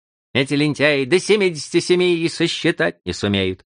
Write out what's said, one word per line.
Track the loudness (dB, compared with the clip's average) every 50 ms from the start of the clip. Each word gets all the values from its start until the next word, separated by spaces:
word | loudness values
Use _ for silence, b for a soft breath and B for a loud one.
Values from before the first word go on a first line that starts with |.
| _ _ _ _ _ _ -2
Эти | -2 0 0 0
лентяи | 0 0 0 0 0 2 2 2 2 0
до | 2 0 0
семидесяти | 2 2 2 2 2 0 -2 -4 -10 -2 -2 -2
семи | 0 2 0 2 2 2 0
и | 0 -2 -4
сосчитать | -2 -2 -2 -2 -2 -2 -2 -2 0 0 -2 -2 -4 _ -8
не | -8 -6
сумеют, | -4 -2 0 0 0 0 -2 -4 -6 _ _